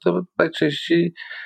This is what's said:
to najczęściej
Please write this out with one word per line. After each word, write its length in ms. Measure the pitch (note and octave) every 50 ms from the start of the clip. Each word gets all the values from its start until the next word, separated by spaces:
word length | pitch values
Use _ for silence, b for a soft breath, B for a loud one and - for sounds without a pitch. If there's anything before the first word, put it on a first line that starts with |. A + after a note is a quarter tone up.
| -
to 180 | F3+ F3 F#3 F3+ - _ -
najczęściej 760 | E3+ E3 D#3+ - D#3+ D3+ C#3+ - - - E3 E3+ E3+ F3 E3+ B B B B B B